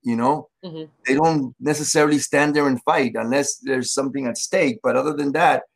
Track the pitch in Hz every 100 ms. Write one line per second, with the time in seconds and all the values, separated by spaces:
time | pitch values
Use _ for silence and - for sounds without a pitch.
0 | 120 117 123 156 - _ 185 160 156 _
1 | - 135 165 160 127 - 131 147 151 160
2 | 151 147 - 143 147 147 143 127 - 165
3 | 127 113 113 139 139 - 131 131 127 -
4 | 135 131 127 113 - 185 147 113 127 123
5 | 143 147 143 143 170 135 -